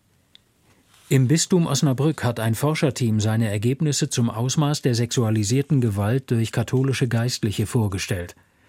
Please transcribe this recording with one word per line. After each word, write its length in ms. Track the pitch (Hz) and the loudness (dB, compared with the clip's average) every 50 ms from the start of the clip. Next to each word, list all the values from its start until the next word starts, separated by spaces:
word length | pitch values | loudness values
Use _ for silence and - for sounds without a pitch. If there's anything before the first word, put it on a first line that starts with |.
| _ _ _ _ _ _ _ - _ _ _ _ _ _ _ _ _ _ _ _ _ - | _ _ _ _ _ _ _ -20 _ _ _ _ _ _ _ _ _ _ _ _ _ 0
Im 200 | 151 135 131 120 | 2 4 4 4
Bistum 400 | 151 165 - - 196 180 170 147 | 4 2 2 2 2 2 2 2
Osnabrück 560 | 139 131 - 143 131 117 135 160 151 - - | 0 2 2 2 2 2 0 0 0 0 -2
hat 160 | 123 117 - | -2 -2 0
ein 160 | 110 113 110 | 0 -2 0
Forscherteam 640 | - - 147 156 156 - 143 123 - 127 113 107 107 | 0 0 -2 0 0 0 0 0 0 0 0 0 2
seine 320 | 101 110 110 113 117 107 | 0 0 0 0 0 0
Ergebnisse 580 | 101 104 104 120 135 - 160 151 139 - 160 139 | -2 -2 0 -2 -2 0 -2 -2 0 -2 -2 -2
zum 220 | - - 117 117 | 0 0 -2 -2
Ausmaß 500 | - 110 117 131 - 165 151 143 147 - | -2 -2 -4 -2 0 0 0 0 -2 0
der 140 | - 135 120 | 0 0 0
sexualisierten 840 | 110 120 117 - - 117 110 110 110 104 98 120 135 139 - 156 135 | 0 -2 -2 0 0 0 2 2 0 0 0 0 0 0 2 2 2
Gewalt 500 | 120 113 101 101 101 104 120 135 131 - | 2 2 0 0 0 0 0 -2 -2 -2
durch 200 | 123 113 113 - | -2 0 0 -2
katholische 560 | - - 117 - - 127 131 135 127 - 139 120 | -2 -4 -4 0 0 0 0 0 0 -2 -2 0
Geistliche 600 | 120 117 117 127 - - - 110 98 - 107 - | 0 0 0 -2 -2 -2 -4 -4 -2 -2 -4 -2
vorgestellt. 680 | - 123 110 98 95 98 - - 104 90 87 85 - - _ _ _ _ _ | 0 0 0 0 -2 -4 -6 -6 -6 -6 -6 -10 -14 -20 _ _ _ _ _